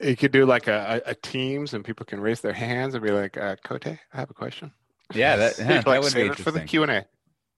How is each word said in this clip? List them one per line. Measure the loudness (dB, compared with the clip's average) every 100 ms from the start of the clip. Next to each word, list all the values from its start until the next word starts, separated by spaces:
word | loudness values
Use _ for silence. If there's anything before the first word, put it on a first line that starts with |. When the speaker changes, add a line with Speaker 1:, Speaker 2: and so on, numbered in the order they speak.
Speaker 1:
you | -2 2
could | 4
do, | 6 6
like, | 4 2
a, | 0 0 -4 -4
a, |
a |
Teams, | -10 -8 -6 -4 -4 -6
and | -8
people | -8 -12 -10
can | -4
raise | -2 -2
their | -4
hands | -4 -4 -2 -4
and | -2
be | 0
like, | 0 0 -4
uh, | -6 -6
"Cote, | -8 -8 -8
I | -10 _
have | -12 -10
a |
question." | -10 -10 -10 -16 _ _ _ -6
Speaker 2:
Yeah, | 2 4 4
that, | 2 2
Speaker 1:
<laughs> |
You |
Speaker 2:
yeah, | 2 2
Speaker 1:
could, | 4
like, | 4
Speaker 2:
that |
would | 2
be | 2
Speaker 1:
save | 0
it | -2
for | -4
the | -4
Speaker 2:
interesting. | -2
Speaker 1:
Q | 0
and | 2
A. | 0 -4 _ _ _ _